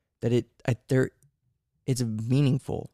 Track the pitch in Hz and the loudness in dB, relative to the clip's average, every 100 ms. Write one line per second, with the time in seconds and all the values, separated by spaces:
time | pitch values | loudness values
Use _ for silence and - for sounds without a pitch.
0 | _ _ 117 120 - _ - 120 - 131 | _ _ 0 0 -2 _ -4 -4 0 0
1 | 131 - _ _ _ _ _ _ - 123 | 0 -6 _ _ _ _ _ _ -6 -2
2 | 117 110 113 131 143 127 - - - | -2 -4 0 2 2 0 -2 -8 -8